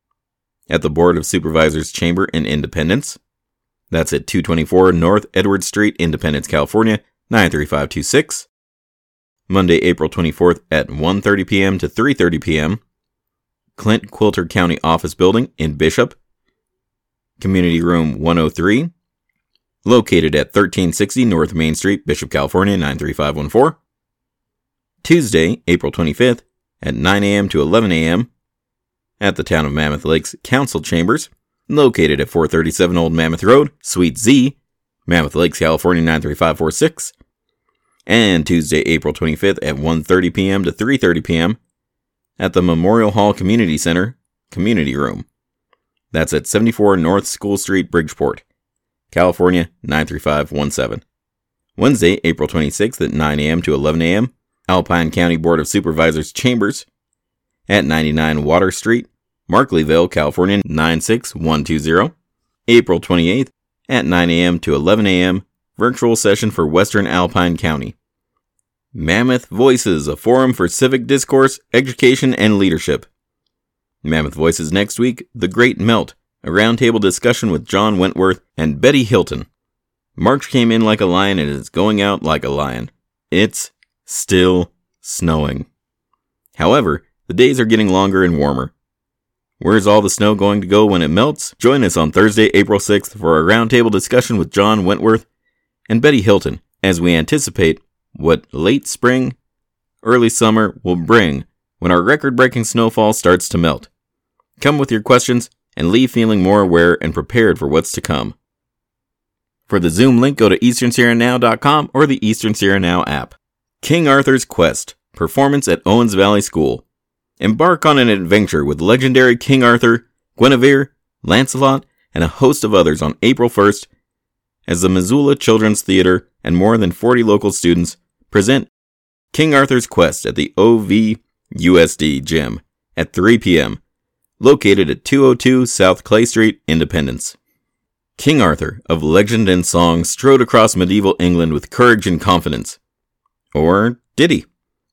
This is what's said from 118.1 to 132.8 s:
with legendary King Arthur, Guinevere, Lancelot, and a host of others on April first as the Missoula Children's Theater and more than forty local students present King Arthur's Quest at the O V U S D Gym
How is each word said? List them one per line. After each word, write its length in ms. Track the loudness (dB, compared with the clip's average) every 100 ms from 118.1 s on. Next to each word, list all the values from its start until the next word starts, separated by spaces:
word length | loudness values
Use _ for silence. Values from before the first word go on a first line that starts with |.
| 0 2 2 2 -2
with 160 | -2 -2
legendary 560 | 2 2 2 4 4 2
King 280 | 2 2
Arthur, 420 | 4 4 2 0 -2 _ _ 2
Guinevere, 520 | 4 4 4 4 0 _ _ _
Lancelot, 600 | 0 0 0 0 0 0 -4 _ _
and 80 | -4
a 60 | -4
host 340 | 2 2 2
of 120 | 2
others 280 | 2 4 0
on 160 | -4 -2
April 260 | 0 2 0
first 400 | 2 2 2 -4 _ _ _ _ _ _ _ -8
as 140 | -2
the 60 | 0
Missoula 460 | 0 0 0 2
Children's 480 | 0 2 2 2 0
Theater 460 | 0 2 2 0 -2 _
and 120 | -4 0
more 220 | 2 2
than 140 | 0
forty 320 | -2 0 2
local 260 | 2 2 0
students 460 | -2 0 0 -2 -8 _ _ _
present 380 | 0 2 0 -2 _ _ _ _ _ _
King 220 | -2 2
Arthur's 320 | 2 2 0 -2
Quest 400 | 0 0 0 -6
at 100 | -4
the 160 | -4 2
O 220 | 4 4
V 400 | 2 0 0 -4 _ _ -18 -4
U 220 | 4 4
S 180 | 4 0
D 240 | -4 -4
Gym 400 | -4 -4 -4 -8 -14 _